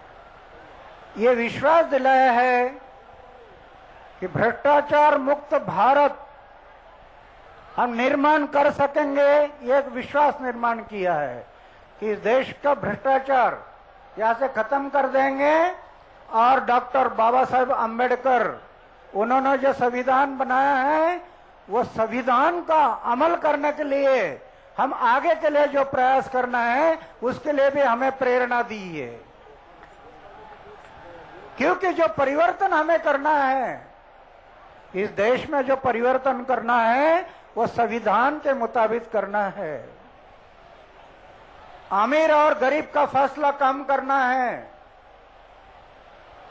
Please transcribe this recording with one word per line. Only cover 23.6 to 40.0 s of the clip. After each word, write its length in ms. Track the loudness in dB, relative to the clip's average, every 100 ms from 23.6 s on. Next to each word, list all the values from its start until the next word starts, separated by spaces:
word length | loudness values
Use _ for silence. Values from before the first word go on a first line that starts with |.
| -2
के 120 | -2
लिए 580 | -2 0 2 2 0 -6 -16 -20 -16 -4
हम 160 | -4
आगे 400 | 0 2 2 2
के 160 | 0 2
लिए 160 | 2 2
जो 180 | 0
प्रयास 440 | -2 0 2 2 0
करना 300 | -4 -2 -2
है, 400 | -2 0 0 0 -6 -8
उसके 300 | -6 -6 -4
लिए 180 | 2 2
भी 100 | 2
हमें 380 | 0 2 -2 -2
प्रेरणा 440 | 0 0 0 -2
दी 360 | -4 -8 -10 -10
है। 220 | -10 -12 -20 -20 -20 -20 -20 -20 -20 -20 -20 -20 -20 -20 -20 -20 -20 -20 -20 -20 -20 -20 -20 -20 -18 -4
क्योंकि 340 | -2 0 -2
जो 160 | 0 0
परिवर्तन 640 | 0 -2 2 0 2 0
हमें 300 | 0 2 0
करना 280 | 0 0 0
है, 560 | 0 0 0 -4 -8 -14 -20 -20 -20 -20 -20 -20 -20 -20 -20 -12
इस 160 | -6 -6
देश 400 | 0 0 0 -2
में 120 | -4
जो 140 | -2 -2
परिवर्तन 680 | 0 0 0 0 0 -2
करना 340 | -2 -4 0 0
है, 500 | 2 2 2 2 -2 -16 -12 -4
वो 100 | -4
संविधान 720 | 0 -2 0 0 2 2 0
के 160 | -2
मुताबिक 560 | -2 -2 0 0 -2 -4
करना 420 | -4 -2 -4 -4 -6
है। 320 | -10 -10 -14 -20